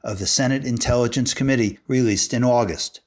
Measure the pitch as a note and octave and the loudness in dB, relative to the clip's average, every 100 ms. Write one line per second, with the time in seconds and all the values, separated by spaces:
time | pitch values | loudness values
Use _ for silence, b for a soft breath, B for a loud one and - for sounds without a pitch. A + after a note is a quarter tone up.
0 | - G2 F#2+ - C3 C3+ C#3 A#2 - B2 | -8 -6 -2 0 0 0 -2 -2 0 2
1 | A#2 C3 B2+ - C3+ C3 G#2+ G2+ - B2+ | 2 0 -2 -2 0 2 0 -2 -2 0
2 | A#2 G2 - A#2+ B2 A#2+ G#2 D#2 - - | 2 0 -2 0 2 2 0 -4 -8 -10